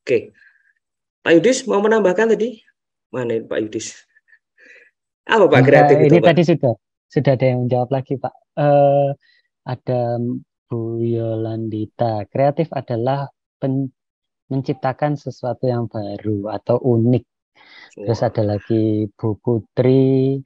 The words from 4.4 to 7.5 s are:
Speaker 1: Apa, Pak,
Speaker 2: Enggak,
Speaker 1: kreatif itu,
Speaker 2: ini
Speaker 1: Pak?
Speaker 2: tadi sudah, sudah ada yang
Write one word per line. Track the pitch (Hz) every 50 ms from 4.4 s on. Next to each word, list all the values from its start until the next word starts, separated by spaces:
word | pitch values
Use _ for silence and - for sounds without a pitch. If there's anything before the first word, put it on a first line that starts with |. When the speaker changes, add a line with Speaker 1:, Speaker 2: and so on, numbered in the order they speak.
| _ _ _ _ - - - - _ _ _ _ _ _ _ _ _
Speaker 1:
Apa, | - 220 226 190
Pak, | 147 156
Speaker 2:
Enggak, | 127 127
Speaker 1:
kreatif | 139 139 147 147 143 143
itu, | 151 156
Speaker 2:
ini | 147 151
Speaker 1:
Pak? | 175 -
Speaker 2:
tadi | 175 160 165 170
sudah, | 165 170 - - 123 110 _ _ _ _ _ _
sudah | _ _ 156 127 143 135
ada | 113 135
yang | 131